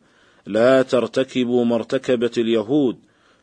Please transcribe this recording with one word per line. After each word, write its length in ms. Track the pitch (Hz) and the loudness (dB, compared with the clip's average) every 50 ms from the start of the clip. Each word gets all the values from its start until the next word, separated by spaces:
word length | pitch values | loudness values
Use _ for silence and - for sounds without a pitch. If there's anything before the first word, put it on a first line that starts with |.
| _ _ _ _ _ _ _ _ - | _ _ _ _ _ _ _ _ -12
"لا 360 | 101 101 110 117 131 131 131 | -4 0 2 2 4 4 2
ترتكبوا 800 | 131 - 131 120 113 107 - 131 131 131 - 127 123 120 123 123 120 | 2 0 0 -2 -2 -2 -2 -4 -4 -2 -2 -4 -2 0 0 0 0
ما 100 | 117 117 | 0 -2
ارتكبت 640 | 113 110 - 135 131 - - 127 117 120 117 - 120 | -2 -4 -4 -6 -6 -2 -2 -2 0 -2 -2 -2 -2
اليهود 600 | 113 113 117 110 104 104 143 156 139 117 92 - _ _ _ _ _ _ _ _ | -2 0 0 -2 0 0 0 0 0 0 -2 -6 _ _ _ _ _ _ _ _